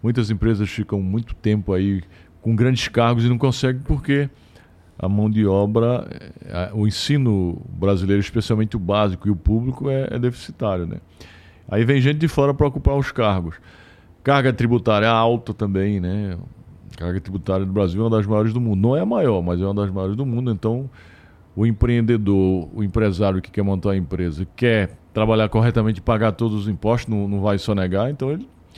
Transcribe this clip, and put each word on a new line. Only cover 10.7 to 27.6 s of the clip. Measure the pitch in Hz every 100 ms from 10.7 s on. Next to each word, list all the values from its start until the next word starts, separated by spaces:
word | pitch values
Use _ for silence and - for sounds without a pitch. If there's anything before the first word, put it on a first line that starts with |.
| 92 85
né? | - - - - - - - -
Aí | 101 117
vem | 139
gente | 127 151
de | 160
fora | - 139
pra | 139 143
ocupar | 135 - 139
os | 135
cargos. | - 107 95 85 - - - - - - -
Carga | - 143 131
tributária | 113 120 120 117 104 110
alta | 113 113 117 -
também, | 101 104 95 98 101
né? | 90 101 101 87 90 - - - - -
Carga | 87 92
tributária | - 95 - 95
do | 95
Brasil | 98 95 92
é |
uma | 113 110
das | 101
maiores | 107 110
do | 117
mundo. | 117 98
Não | 113 139
é |
a | 190
maior, | 220 151 98
mas | 87 87
é | 98
uma | 101
das | 101
maiores | 95 95 107
do | 139
mundo. | 117 127
Então, | 104 110 120 135 - - - - - - -
o |
empreendedor, | 113 107 117 120 113 117 101 98 92 92 78
o | -
empresário | 101 110 107 90 101 92
que | -
quer | -
montar | 98 98 101
a | 98
empresa, | 80 90 87 76 92 -
quer | 123 110 95 - _
trabalhar | - 110 110 107
corretamente | 110 117 113 110 101
e |
pagar | - 110 113
todos | 90 117 104
os | 101
impostos, | 95 104 120 -
não, | 107 101
não | 101
vai | 101
sonegar, | 101